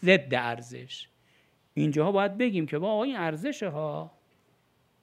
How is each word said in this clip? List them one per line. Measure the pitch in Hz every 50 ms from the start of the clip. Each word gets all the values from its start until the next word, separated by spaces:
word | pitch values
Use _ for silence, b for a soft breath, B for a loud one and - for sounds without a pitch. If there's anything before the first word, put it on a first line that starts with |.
ضد | - 175 190 180 135 127 127
ارزش. | 123 120 120 117 117 120 123 123 123 123 135 - - - - _ _ _ _ _ _ _ _ _ _ _ _ -
اینجاها | 147 147 151 143 151 151 190
باید | 202 196 196 202 190 208
بگیم | 254 247 196 180 156
که | 135 151 147
با | 175 208
آقا | 220 214 233
این | 277 262 202
ارزشه | 170 160 156 151 196 294 269 - 226 185
ها، | 147 151 156 151 147 156 160 160 - _ _ _ _ _ _ _ _ _ _ _ _ _ _ _ _ _